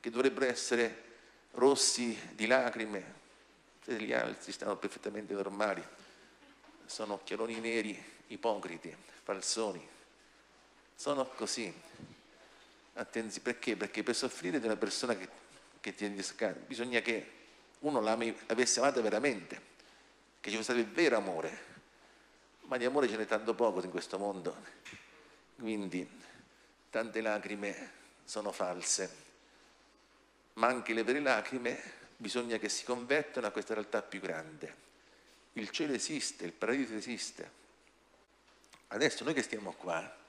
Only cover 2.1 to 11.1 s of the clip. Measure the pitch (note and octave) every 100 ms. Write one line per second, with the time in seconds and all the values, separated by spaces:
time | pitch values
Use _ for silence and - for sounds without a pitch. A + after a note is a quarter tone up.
2.1 | G#2+ - - A2 C3 B2 A#2 A2 G2+ F#2
3.1 | - - - - - - - - A#2 G#2+
4.1 | B2 A#2+ A2 - F#2+ - G2+ G2+ - G#2+
5.1 | G#2 G#2 G2+ G2 G2+ G#2+ F#2+ - - -
6.1 | - - - - - - - - - A2
7.1 | G2 - G#2 A2+ A2+ A#2 A#2 G#2+ F#2 -
8.1 | - - - A#2 G#2 F2+ E2+ E2+ D#2 -
9.1 | - - G2 - - G#2+ F2 - - -
10.1 | - - - - - - - - - -